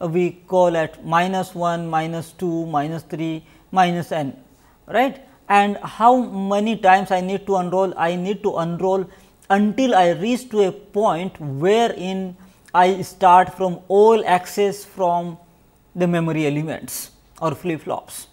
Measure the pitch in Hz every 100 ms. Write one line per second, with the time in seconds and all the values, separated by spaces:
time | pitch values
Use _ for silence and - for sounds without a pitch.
0 | 170 170 175 - - 185 175 165 156 -
1 | 160 165 185 190 180 175 170 170 165 160
2 | 160 165 151 - 180 165 165 147 147 165
3 | - 160 160 160 - _ _ 185 180 175
4 | - 165 135 - - _ _ _ - 202
5 | 269 269 - _ - 202 202 202 151 -
6 | 233 254 226 190 196 202 214 220 185 190
7 | 196 185 180 196 190 190 175 185 190 -
8 | 170 180 185 208 196 - 165 170 185 196
9 | 180 - _ _ - 202 208 214 262 185
10 | 175 160 220 247 - 214 190 - - 202
11 | 214 160 185 - 151 135 175 220 233 -
12 | 180 190 190 180 - _ _ 175 180 190
13 | - - 185 180 180 - 190 170 - 196
14 | 214 226 170 180 - - 202 - - -
15 | 180 175 175 165 _ _ _ _ _ 175
16 | 175 175 160 156 147 147 156 120 - -
17 | - _ _ - 160 143 180 156 180 127
18 | - - -